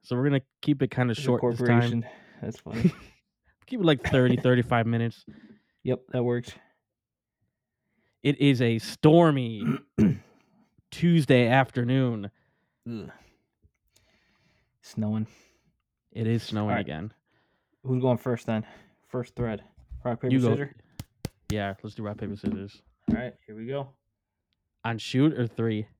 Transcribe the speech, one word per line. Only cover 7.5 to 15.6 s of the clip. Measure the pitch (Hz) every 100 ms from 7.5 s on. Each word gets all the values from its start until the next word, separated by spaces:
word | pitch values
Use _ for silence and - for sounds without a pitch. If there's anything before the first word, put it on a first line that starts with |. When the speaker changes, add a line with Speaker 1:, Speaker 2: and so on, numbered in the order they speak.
| _ _ _ _ _ _ _
Speaker 1:
It | 139 143
is | 143 127
a | 120 113
stormy | - - 156 165 170 139 120 110 - - - -
Speaker 2:
<clears throat> | 107 113 - _ _ _ _ _ _
Speaker 1:
Tuesday | - 170 170 135 127 120
afternoon. | 131 127 131 120 135 127 113 101 _ _ _ _ _ 117
Speaker 2:
Ugh. | 113 - - _ _ _ _ _ _ _ _ _ _ _ _ _ _ _ _
Snowing. | - - 107 107 110 _ _ _